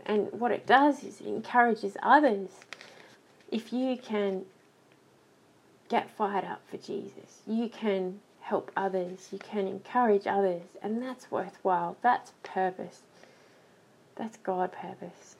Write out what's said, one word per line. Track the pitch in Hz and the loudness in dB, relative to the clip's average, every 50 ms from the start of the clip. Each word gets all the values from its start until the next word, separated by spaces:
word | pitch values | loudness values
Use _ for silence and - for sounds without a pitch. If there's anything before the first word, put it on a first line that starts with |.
| - | -4
And | - 214 208 196 - | -2 0 0 0 0
what | - 208 233 - 196 | -2 -2 0 0 0
it | - - | 0 2
does | - 233 269 285 302 277 - 208 | 6 6 8 8 6 4 2 -4
is | - - - | -14 -14 -12
it | - | -8
encourages | 214 208 220 220 - - 247 240 240 220 220 - 196 202 - - | -6 -6 -6 -4 0 4 4 6 6 4 0 -2 -6 -6 -2 4
others. | 208 247 302 302 254 208 196 190 180 - - - - - - - - - - - - - - _ _ _ - - - | 6 8 8 8 6 2 0 -4 -8 -12 -16 -18 -18 -18 -18 -18 -20 -20 -20 -20 -20 -20 -20 _ _ _ -20 -10 -6
If | - 220 - - 226 | -6 -6 -4 -4 -4
you | 254 262 262 254 | -2 0 0 -2
can | 247 - - 214 208 202 196 190 185 190 - - _ _ _ _ _ _ _ - _ _ _ _ _ _ _ _ _ _ _ _ _ _ _ _ _ _ - | -4 -4 -4 -2 0 0 0 0 -2 -6 -10 -16 _ _ _ _ _ _ _ -20 _ _ _ _ _ _ _ _ _ _ _ _ _ _ _ _ _ _ -2
get | 233 226 - - | -2 -2 -2 -2
fired | - - 220 196 202 190 180 | -4 -4 -2 -2 0 -2 -4
up | 175 - - - - | -4 -6 -10 -12 -12
for | - | -14
Jesus, | - - - - - - - - - - - - - - | -12 -10 -8 -8 -8 -8 -10 -14 -18 -20 -20 -20 -16 -8
you | - 220 226 240 220 | -4 -2 -2 -2 -2
can | - - 226 214 196 190 185 185 185 208 - _ _ - | -4 -4 -2 0 0 0 0 -4 -6 -10 -16 _ _ -18
help | - - 208 180 - - - | -8 -4 -2 -2 -2 -2 -4
others, | - 190 196 185 190 180 180 185 185 - - | -4 -2 -2 -2 -2 -4 -4 -8 -12 -14 -14
you | 196 196 | -14 -14
can | - - - 214 190 | -12 -8 -6 -4 -4
encourage | 190 - 196 - - - 247 247 226 208 202 202 | -4 -6 -8 -8 -2 2 4 4 6 4 4 2
others, | - 196 196 196 185 175 170 175 - - - - | 2 2 2 2 2 0 -2 -6 -12 -16 -10 -6
and | 202 220 233 254 | -4 -4 -4 -4
that's | 262 254 254 - - | -6 -10 -12 -10 -6
worthwhile. | - - 185 185 - - - 190 180 175 170 170 - - | -4 -4 -4 -6 -8 -4 0 0 2 2 0 -2 -4 0
That's | - 240 247 - - - - _ - | 2 2 2 2 0 -8 -20 _ -14
purpose. | - - 190 190 185 185 - 175 180 - - - - - - - - - - - - - - - - _ _ _ _ _ _ _ _ - | -8 -4 -2 -2 -2 -2 -4 -10 -12 -14 -18 -20 -20 -20 -20 -20 -20 -20 -20 -20 -20 -20 -20 -20 -20 _ _ _ _ _ _ _ _ -12
That's | - 233 220 - - | -10 -10 -10 -10 -10
God | - - 185 180 185 180 - | -6 -4 -2 -2 -2 -4 -4
purpose. | - - 175 185 - 180 175 - - - - - - | -8 -12 -12 -12 -12 -14 -16 -16 -18 -20 -20 -20 -20